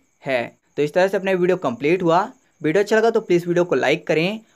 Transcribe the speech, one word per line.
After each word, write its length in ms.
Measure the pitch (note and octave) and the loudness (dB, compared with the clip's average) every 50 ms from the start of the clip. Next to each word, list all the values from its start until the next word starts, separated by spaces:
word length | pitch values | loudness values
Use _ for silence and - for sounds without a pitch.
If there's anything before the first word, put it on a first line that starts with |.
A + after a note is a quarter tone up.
| _ _ _ _ - | _ _ _ _ -6
है। 180 | C#3+ C3 A#2+ A#2 - _ _ _ _ - | -4 -4 -4 -4 -6 _ _ _ _ -6
तो 60 | - | -4
इस 120 | D3 D3 - | -4 -2 0
तरह 140 | F3+ F#3 F#3+ | 0 0 2
से 80 | G#3 | 0
अपना 160 | G3 F#3 F#3+ | -2 -2 -2
वीडियो 240 | F#3+ F3+ F3 F3+ F3+ F3 | -2 0 2 0 0 0
कंप्लीट 440 | - C3+ A#2+ A2+ C3+ D3 F3 F#3 | -2 -4 -4 -2 -2 0 0 0
हुआ। 200 | F3 E3 D#3+ F3+ G#3 C4 - _ _ _ _ - | 2 2 2 2 0 -2 -8 _ _ _ _ -6
वीडियो 220 | D3 D3+ D#3+ G3 | -4 -2 0 0
अच्छा 140 | G3+ G3+ A3+ | 0 2 2
लगा 140 | A3 G#3+ A#3 | 2 2 2
तो 100 | A3+ A3+ | 0 0
प्लीज़ 260 | A3 - F3 F3 E3+ | 0 0 0 0 0
वीडियो 180 | F3 E3+ F3 F3 | 0 0 0 0
को 100 | F3 D#3 | 0 0
लाइक 320 | B2+ A#2+ B2+ D#3 E3+ - | 0 0 0 0 -2 -2
करें, 340 | - E3 D#3 E3 F#3 G#3+ A3 - _ _ | -2 -2 0 0 -2 -4 -8 -12 _ _